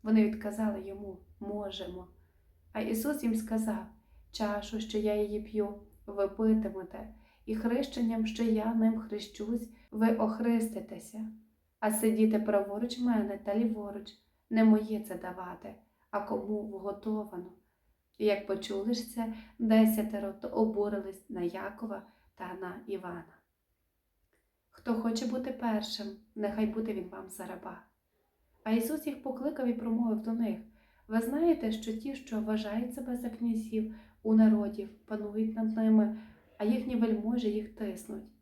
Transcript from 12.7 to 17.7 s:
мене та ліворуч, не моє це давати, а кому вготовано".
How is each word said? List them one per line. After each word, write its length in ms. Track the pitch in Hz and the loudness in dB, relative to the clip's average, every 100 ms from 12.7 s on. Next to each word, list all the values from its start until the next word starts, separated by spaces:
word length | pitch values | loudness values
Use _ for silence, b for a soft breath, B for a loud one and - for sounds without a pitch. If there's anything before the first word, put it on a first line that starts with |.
| 208 240 - | -2 -4 0
мене 400 | 247 220 202 196 | 2 2 2 -4
та 120 | - 208 | -2 2
ліворуч, 580 | 233 214 202 202 - - _ _ _ | 2 0 -6 -10 -12 -20 _ _ _
не 140 | 220 | 6
моє 360 | 220 214 220 214 | 8 8 4 -4
це 160 | - 180 | -4 -8
давати, 600 | 185 180 180 180 - - _ _ _ | -8 -10 -10 -12 -16 -18 _ _ _
а 80 | 202 | -6
кому 420 | 202 214 202 214 | -2 -4 -2 -4
вготовано". 920 | 214 190 196 196 220 214 208 175 180 - _ | -4 -6 -8 -6 -4 -4 -4 -10 -12 -18 _